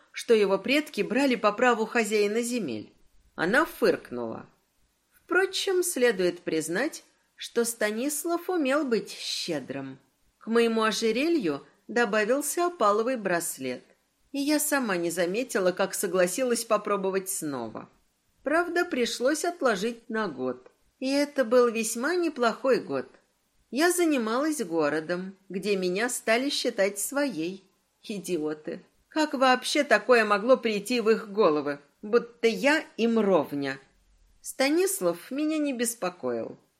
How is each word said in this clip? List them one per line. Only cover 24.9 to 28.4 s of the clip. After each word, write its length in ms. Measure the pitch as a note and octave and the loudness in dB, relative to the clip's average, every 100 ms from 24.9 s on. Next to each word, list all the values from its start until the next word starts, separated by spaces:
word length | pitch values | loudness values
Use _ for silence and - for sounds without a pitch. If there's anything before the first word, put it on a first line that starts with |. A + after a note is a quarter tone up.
| D3+ D#3+ F3 F#3+ - - | 0 -4 -6 -6 -12 -10
где 260 | F#3 F#3 G3 | -6 -2 0
меня 320 | F3+ F#3 A#3+ | 0 -2 -2
стали 400 | B3 - A3+ C#4 | -4 0 0 0
считать 500 | - B3+ A3+ G3 G3+ | -2 -2 0 0 0
своей. 720 | - C4+ C#4+ D#3+ E3 G3 _ _ _ _ | -6 -2 -2 -2 -6 -8 _ _ _ _
Идиоты! 840 | - G#3 F3 F3 | -10 -10 -4 -4